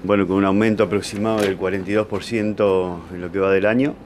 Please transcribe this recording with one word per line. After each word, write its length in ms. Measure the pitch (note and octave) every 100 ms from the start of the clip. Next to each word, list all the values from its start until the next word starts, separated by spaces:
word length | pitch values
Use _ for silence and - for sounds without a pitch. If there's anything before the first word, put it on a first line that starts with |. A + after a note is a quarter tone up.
bueno, 240 | F#2 G2+ F2+
con 80 | G2
un 100 | G2
aumento 380 | G2 A2 G#2+
aproximado 580 | G#2 G2+ - G2 A2 A2
del 160 | G2+ F#2
cuarenta 320 | F#2 G2 F#2
y 60 | G#2
dos 100 | G#2+
por 180 | G2+
ciento 800 | - A#2 G#2+ G#2 G#2 F#2 F2+ F2 E2
en 100 | F#2
lo 100 | F2
que 80 | F#2
va 120 | F#2+
del 140 | G2 G2+
año. 300 | A#2 C#3 -